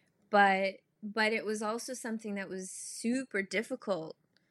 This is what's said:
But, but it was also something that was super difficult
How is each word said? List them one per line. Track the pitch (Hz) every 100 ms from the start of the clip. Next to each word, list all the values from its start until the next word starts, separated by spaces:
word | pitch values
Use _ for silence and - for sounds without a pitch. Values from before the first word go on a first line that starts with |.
| _ _ _
But, | 208 196 190 196 - _ _
but | 208 214 214
it | 220 180
was | 214
also | 214 233 -
something | 254 240 220 214 202
that | 190
was | 190 185
super | - - - 226 262 262 196
difficult | 196 185 233 254 - 180 160 - _ _ _